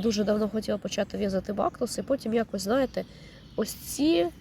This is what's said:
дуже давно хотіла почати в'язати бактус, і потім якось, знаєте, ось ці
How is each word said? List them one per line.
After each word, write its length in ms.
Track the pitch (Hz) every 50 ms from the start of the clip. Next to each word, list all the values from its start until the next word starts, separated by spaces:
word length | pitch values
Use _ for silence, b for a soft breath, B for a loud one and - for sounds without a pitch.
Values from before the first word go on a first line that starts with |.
дуже 220 | 196 233 208 208 208
давно 240 | 208 208 208 214 202
хотіла 300 | 208 220 208 - 214 202
почати 400 | - 196 - - 202 - - 190
в'язати 340 | 208 196 190 185 - -
бактус, 460 | 202 202 - 349 - - - 220 - -
і 40 |
потім 320 | 196 - 269 262 - 220 220
якось, 280 | 233 220 - - 196
знаєте, 420 | 185 196 240 277 262 - - 185 190 B B B B B B B B B -
ось 160 | - 220 - -
ці 520 | - - - - - 285 320 339 339 349 339 - -